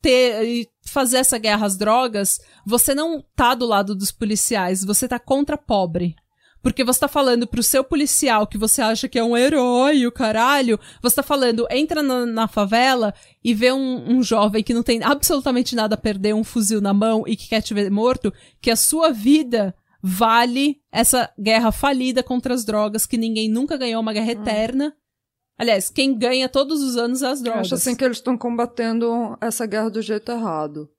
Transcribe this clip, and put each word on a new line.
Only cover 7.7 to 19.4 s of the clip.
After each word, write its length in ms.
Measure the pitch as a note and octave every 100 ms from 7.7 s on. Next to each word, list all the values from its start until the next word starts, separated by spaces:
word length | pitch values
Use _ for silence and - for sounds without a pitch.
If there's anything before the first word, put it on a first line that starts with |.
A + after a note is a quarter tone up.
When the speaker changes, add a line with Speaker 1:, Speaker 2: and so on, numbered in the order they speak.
| C4+
Speaker 1:
policial 600 | C4 D4+ C#4+ - C#4+ A3 G#3+
que 100 | G#3
você 240 | A3 -
acha 260 | A3+ A3 -
que 100 | -
é 60 |
um 140 | A#3 A#3
herói, 680 | C4 D#4 B3 B3 C4+ D4+ A#3+
o 60 |
caralho, 680 | - A3+ A3 B3 C#4+ B3+ G#3+ - -
você 160 | B3 C4
tá 60 |
falando, 440 | C4+ C#4+ B3+ A3+ A#3
entra 320 | B3 D#4 D#4
na, 220 | C#4 B3+ A#3+
na 220 | A3+ A3+
favela 640 | - G3+ A3+ C4 B3+ G#3+ - - _
e 100 | A#3
vê 180 | G#3+ B3
um, 460 | C4 C4 B3+ A#2+ B3+
um 60 |
jovem 400 | A3 G#3+ G#3 G#3+
que 100 | G#3+
não 100 | A#3
tem 180 | A#3 A#3
absolutamente 720 | A3+ C#4+ - D4+ C4+ B3 B3+ A#3
nada 200 | G#3+ G#3
a 20 |
perder, 360 | A3 G3+ G3+
um 100 | G#3+
fuzil 380 | A3 A#3 G3+ A3
na 120 | G3+
mão 300 | G3+ A3 A3 -
e 80 | G#3+
que 100 | -
quer 140 | A3+
te 120 | -
ver 160 | G#3 G3+
morto, 420 | G3+ A#3 B3+ G#3 - - _
que 100 | -
a 40 | A3+
sua 360 | - D#4 D#4+
vida 640 | A3+ A3 D4+